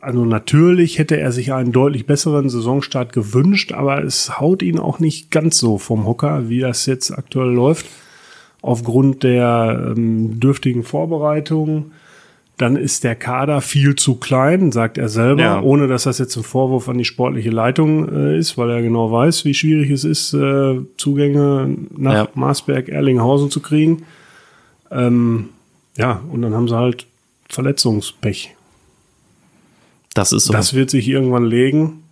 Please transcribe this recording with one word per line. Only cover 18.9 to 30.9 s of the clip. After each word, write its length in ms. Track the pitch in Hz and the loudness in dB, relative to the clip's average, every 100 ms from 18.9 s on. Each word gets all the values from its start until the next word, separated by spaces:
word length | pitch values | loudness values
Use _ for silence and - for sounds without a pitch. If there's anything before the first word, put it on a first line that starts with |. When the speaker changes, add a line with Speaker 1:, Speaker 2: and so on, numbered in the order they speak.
| 117 113 | 0 0
Speaker 1:
weiß, 320 | 117 143 160 147 | 2 2 2 -2
wie 100 | 139 | 0
schwierig 340 | 156 156 139 | 2 2 2
es 140 | 139 | 0
ist, 300 | 147 160 - 147 | 0 -2 -2 -2
äh, 400 | 139 139 135 131 131 - | 0 2 0 0 -6 -6
Zugänge 800 | 143 143 143 143 143 139 135 139 - - | -2 2 2 2 2 0 -2 -4 -8 -4
nach 160 | 135 | 0
Speaker 2:
Ja. 140 | 107 107 - | 2 0 -2
Speaker 1:
Marsberg, 540 | 135 151 - 135 127 | -2 -2 -2 -4 -4
Erlinghausen 600 | 147 139 127 117 143 143 | -2 2 2 4 2 2
zu 100 | 147 | -4
kriegen. 440 | - 151 156 165 - - - - _ _ _ _ _ | -2 2 2 0 -4 -20 -20 -20 _ _ _ _ _
Ähm, 580 | 127 123 120 120 113 98 - _ _ _ - | -2 2 2 2 0 -4 -14 _ _ _ -4
ja, 240 | 120 107 143 | -2 -2 -6
und 120 | 135 | -6
dann 100 | 117 | -2
haben 140 | 110 120 | 0 0
sie 100 | 117 | 0
halt 300 | 123 120 - _ _ _ _ | 0 -2 -10 _ _ _ _
Verletzungspech. 1080 | - 131 143 123 107 - - 117 95 - - _ _ _ _ _ _ _ _ _ _ _ _ _ _ _ | -4 -2 0 0 0 -4 -6 -6 -6 -10 -18 _ _ _ _ _ _ _ _ _ _ _ _ _ _ _
Speaker 2:
Das 180 | - 98 | -2 0
ist 140 | 110 - | 0 2
so. 80 | |
Speaker 1:
Das 200 | 104 101 | 2 2
wird 160 | 131 | 0
sich 180 | 135 | 0